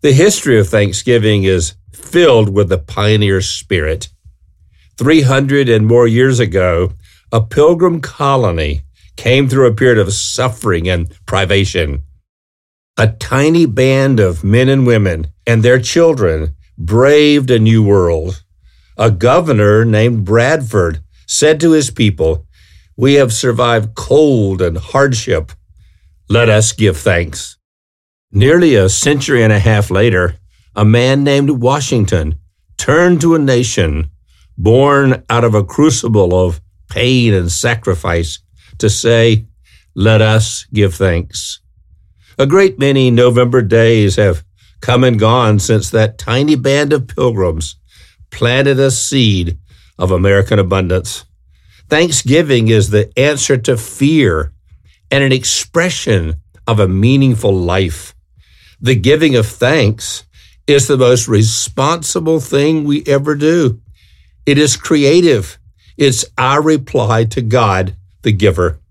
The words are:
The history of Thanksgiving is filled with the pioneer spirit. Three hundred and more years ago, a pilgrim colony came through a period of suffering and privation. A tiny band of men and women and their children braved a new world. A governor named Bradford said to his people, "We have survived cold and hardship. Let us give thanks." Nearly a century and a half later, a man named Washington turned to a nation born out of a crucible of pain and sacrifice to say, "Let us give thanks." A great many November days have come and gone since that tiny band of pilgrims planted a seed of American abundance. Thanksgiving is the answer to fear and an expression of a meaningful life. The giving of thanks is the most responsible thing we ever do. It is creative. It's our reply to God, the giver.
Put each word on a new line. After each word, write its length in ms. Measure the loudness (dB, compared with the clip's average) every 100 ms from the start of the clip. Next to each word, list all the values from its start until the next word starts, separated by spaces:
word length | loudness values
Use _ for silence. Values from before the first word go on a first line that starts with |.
The 100 | 2
history 480 | 4 2 0 0 0
of 80 | 2
Thanksgiving 720 | 0 -2 -4 0 0 2 0
is 320 | 0 -2 -4 -10 _
filled 580 | -20 -4 2 4 4 2
with 180 | 0 -2
the 100 | -2
pioneer 640 | -6 -4 0 0 0 -2
spirit. 720 | -4 -10 -6 -4 -4 -6 -10 _ -20 _ _ _ _ _ _ -4
Three 260 | 2 2
hundred 460 | 4 0 0 0 2
and 180 | 2 4
more 200 | 2 2
years 320 | 2 2 2
ago, 540 | -2 0 0 0 -4 -6 -20 _ _
a 80 | -4
pilgrim 600 | -2 2 2 4 0 -2
colony 840 | -8 -6 -2 0 -2 -2 -4 -6 -10 _ -20 -10
came 320 | -2 0 0
through 180 | 2 2
a 80 |
period 240 | 2 2 2
of 140 | 0
suffering 760 | -4 -8 -4 -6 -4 -4 -4 -2
and 240 | -4 -6 -12 -8
privation. 760 | -4 -2 0 -2 -4 -6 -6 -12 _ _ _ _ _ _ _ _ -2
A 120 | -2
tiny 580 | -2 -6 -2 2 2 0
band 540 | 2 0 2 2 2
of 240 | 0 0
men 240 | 0 2 2
and 180 | 2 2
women 420 | 2 0 -4 -8 -10 -2
and 160 | 2
their 160 | 4 2
children 760 | 2 2 2 2 -2 -2 -6 -10 _ -12
braved 720 | -2 2 4 4 4 2 2
a 80 | 2
new 240 | 4 2
world. 600 | 2 2 2 -2 -6 -10 _ _ _ _ _ -2
A 140 | -2
governor 760 | 2 2 2 2 0 2 2
named 400 | 2 2 0 -2
Bradford 760 | 0 0 2 -2 -2 -2 -2 -4 -12 _ -10
said 320 | -2 0 2
to 120 | 2
his 180 | 2 0
people, 560 | -2 -2 0 -2 -4 -8 _ _ -20 _ -2
"We 180 | 2
have 180 | 4 2
survived 640 | 0 -4 0 0 0 -4 -10
cold 680 | 0 2 2 2 -2 -2
and 160 | -4 -4
hardship. 720 | -6 0 0 -2 -4 -4 -6 -16 _ _ _ _ _ _ _
Let 200 | 0 2
us 220 | 2 0
give 260 | 0 -2 0
thanks." 600 | -2 -2 -4 -10 -16 -20 _ _ _ _ _ _ _
Nearly 460 | 0 2 4 4 2
a 120 | 2
century 540 | 0 -2 -2 -2 0
and 100 | 2
a 60 | 2
half 320 | 2 0 0
later, 460 | 0 0 0 -2 -6 _ _ _ -2
a 80 |
man 400 | 2 2 2 0
named 260 | 0 0 0
Washington 840 | 0 0 -2 -2 -2 0 -2 -4 -8 _ _ _ -10
turned 420 | -2 2 2 2
to 140 | 2
a 60 | 0
nation 720 | 2 0 0 -2 -2 -2 -6 _ _ _ _ -4
born 680 | 2 4 4 2 2 -2 -2
out 140 | -2
of 140 | 0 0
a 80 |
crucible 680 | -2 0 0 0 -2 0 2 2 0
of 140 | -4 _ _ _
pain 460 | -4 0 2 2
and 160 | 0 0
sacrifice 880 | -4 -4 -4 -4 -4 -2 -4 -4 -10 _ _ _ -4
to 100 | -2
say, 580 | -2 0 2 2 0 -4 _ _ _ _ -2
"Let 260 | 2 2
us 440 | 2 0 -2 -8 -8
give 220 | -2 -2
thanks." 640 | 0 -2 -2 -6 -12 -14 -16 _ _ _ _ _ _ _ -4
A 80 | 0
great 320 | 2 2 0
many 320 | 0 2 2
November 520 | 4 4 4 2 0
days 520 | 2 2 4 2 2 2
have 280 | 0 0 -8 _ _ _
come 220 | -2 2
and 160 | 2 2
gone 400 | 2 2 2 0
since 320 | 0 -2 0
that 280 | -2 -2 -4
tiny 360 | -4 -2 0
band 380 | 0 0 0 0
of 160 | -2 -4
pilgrims 640 | -4 -4 -2 -4 -4 -10 -14 _ _ -20 _ -20
planted 480 | -6 -2 0 0 2
a 140 | 0
seed 680 | 0 -4 0 0 0 -4 -8 _ -20 _ -6
of 140 | -2
American 480 | 0 0 0 0 0
abundance. 640 | 0 -2 -2 -4 -6 -16 -18 _ _ _ _ _ _
Thanksgiving 800 | -2 0 -2 0 0 2 0 2
is 220 | 2 2
the 260 | 0 -2 -2
answer 400 | -2 -2 -2 -2
to 180 | -2 -4
fear 760 | -6 -2 0 2 0 -2 -6 _ _ _ _ _ _
and 120 | -2
an 100 | 0
expression 1040 | -2 -2 -6 -4 -4 -4 -4 -2 -2 -2 -8 _ _ -4
of 140 | 0
a 80 | 0
meaningful 640 | 0 2 2 2 0 -2
life. 600 | -2 -2 -2 -4 -6 -16 _ _ _ _ _ _ _
The 160 | -2 0
giving 400 | 2 2 2 0
of 100 | -2
thanks 800 | -2 -2 0 0 -2 -10 -14 _ _ _ _ 0
is 200 | 0 2
the 100 | 2
most 320 | 2 2 2
responsible 1120 | 0 0 -2 -8 -4 -2 -2 -4 -6 -2 -2
thing 440 | -2 -2 0 -2
we 200 | -2 -4 0
ever 280 | -2 -2
do. 460 | -2 0 0 0 -4 _ -20 _ _ _ _ -2
It 120 | 0
is 180 | 0 -2
creative. 840 | -2 0 2 2 2 0 -2 -14 _ _ _ -2
It's 280 | -2 -2 -6 -4
our 240 | -2 0
reply 640 | 0 -2 -2 -4 -2 0
to 180 | -2 -4
God, 520 | -2 0 0 -2 -4 -8 _ _
the 100 | -4
giver. 480 | 0 0 0 -4 -4 _